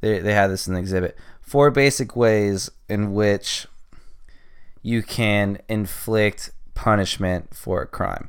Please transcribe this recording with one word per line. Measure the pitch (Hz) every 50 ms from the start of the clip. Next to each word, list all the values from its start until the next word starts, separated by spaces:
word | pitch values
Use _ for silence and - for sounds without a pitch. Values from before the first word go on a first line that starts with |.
They, | - 107 107 98
they | 87 104 104
had | 104 98 98
this | 95 92 -
in | - 92
the | 92
exhibit. | 90 95 95 92 90 87 - - - - - -
Four | - - - 143 143 143
basic | 131 139 139 139 135 - 131 110 -
ways | 117 120 113 110 107 104 101 98 95 - - - - - -
in | 107 104 104 104 98
which | 104 107 104 101 101 - - - - - - - - - - - - - - - - - - - - - - - - - - - -
you | - 110 117 117
can | 107 - - - 120 107 104 104 101 98 101 98 - -
inflict | 110 107 104 95 - - - - 110 110 107 104 - - - - - - - - -
punishment | - - 117 110 104 98 90 - - 98 92 90 90 - - -
for | - - - 95 -
a | 67
crime. | - - - 98 - - - -